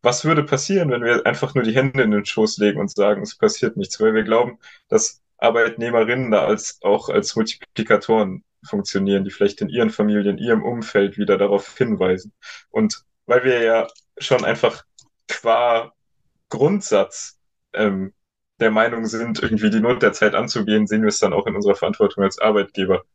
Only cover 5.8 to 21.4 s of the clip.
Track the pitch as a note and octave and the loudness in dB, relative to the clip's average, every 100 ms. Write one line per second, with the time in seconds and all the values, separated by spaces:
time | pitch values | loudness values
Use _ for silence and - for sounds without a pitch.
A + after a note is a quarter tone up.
5.8 | A#2 A#2 A2 B2 C3 G#2 E2 G#2+ - - | -2 0 2 0 2 2 2 -2 -4 -6
6.8 | G2 G#2 - - G#2 - A2 - - - | 0 0 0 -2 -2 -4 -4 -6 -12 -8
7.8 | G#2+ G#2 - A2 G2+ F#2 _ _ - G#2 | 0 0 2 0 0 -6 _ _ -8 -6
8.8 | G2 G2 G2 G2 F#2+ - G2+ - G2+ A#2 | -4 -4 0 0 -2 0 -2 0 -6 0
9.8 | A2 - G#2 G#2 G2+ F#2+ A2+ A2 - A#2+ | -2 0 0 2 0 -2 0 0 0 -6
10.8 | A2 G#2 G2+ G2 G2+ F#2+ G2+ G2+ - - | -2 0 0 -2 0 2 2 0 -2 -4
11.8 | B2 G#2 F#2 F#2 - _ - - _ - | -2 0 0 0 -4 _ -20 -20 _ -2
12.8 | A2 - _ _ - B2 B2+ B2 A2+ A2+ | -2 -2 _ _ 0 2 2 2 2 2
13.8 | - - _ - - B2 A2 A#2 C3 - | 0 -8 _ -14 0 0 0 0 0 -2
14.8 | _ _ _ _ - - A#2 A#2 A#2+ A#2 | _ _ _ _ -14 -6 0 2 2 0
15.8 | A2+ _ _ _ _ _ _ A2+ C#3+ G3+ | -2 _ _ _ _ _ _ 0 0 0
16.8 | - G#2 F#2 - - _ _ _ _ - | 0 0 0 -6 -18 _ _ _ _ -2
17.8 | G#2+ F#2+ F#2+ _ _ _ _ _ A2+ A2 | -2 0 -6 _ _ _ _ _ 0 2
18.8 | A#2 A#2 A2+ A2+ A#2 A2 A2+ A2 G#2+ A2 | 0 0 -6 -6 -6 -4 -2 0 2 2
19.8 | A#2 B2 G#2+ - G#2+ - A2+ A#2+ G#2 G#2+ | 0 2 0 2 0 0 -4 -4 0 0
20.8 | G#2 G#2+ G#2+ G2+ - F#2+ | 2 0 0 0 0 0